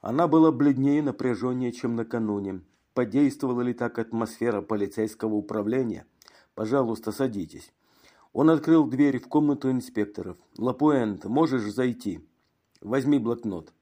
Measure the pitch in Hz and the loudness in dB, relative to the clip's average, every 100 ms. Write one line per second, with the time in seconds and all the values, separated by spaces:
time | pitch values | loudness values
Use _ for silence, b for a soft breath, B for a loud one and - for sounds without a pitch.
0 | - 127 170 160 160 127 143 131 139 147 | -4 0 4 6 6 6 2 4 2 2
1 | 143 - 127 117 127 127 127 117 120 117 | 0 -2 -4 -2 -2 -2 -4 -4 -4 -4
2 | 113 117 110 101 98 95 87 _ _ - | -4 -4 -2 -4 -4 -10 -14 _ _ -4
3 | 123 123 143 139 135 123 123 120 117 117 | 0 2 2 2 -4 -2 -2 -2 -4 -4
4 | 110 113 113 - 117 107 101 107 101 - | -6 -4 -4 -2 -2 -2 -4 -4 -4 -2
5 | 110 - 113 104 101 110 104 127 120 87 | -4 -4 -4 -4 -4 -4 -2 -2 -2 -6
6 | - _ b b b - 107 139 120 110 | -12 _ b b b -8 -2 0 0 -2
7 | - 104 135 101 82 85 - _ b b | -8 -4 -4 -4 -8 -12 -20 _ b b
8 | b b b - 156 160 147 160 135 127 | b b b 2 4 4 4 4 4 2
9 | 143 127 - 151 147 139 131 127 120 - | 2 2 0 0 2 0 0 -2 -4 -4
10 | 104 - 92 87 _ - 120 123 151 143 | -4 -4 -12 -14 _ -6 -4 2 4 4
11 | 110 98 98 123 160 135 104 104 127 117 | 2 -4 -4 0 2 0 -4 -2 -2 -2
12 | 104 82 - _ _ _ _ _ - 131 | -6 -8 -12 _ _ _ _ _ -4 -2
13 | 127 143 113 117 113 90 80 _ | 2 2 0 -4 -4 -8 -10 _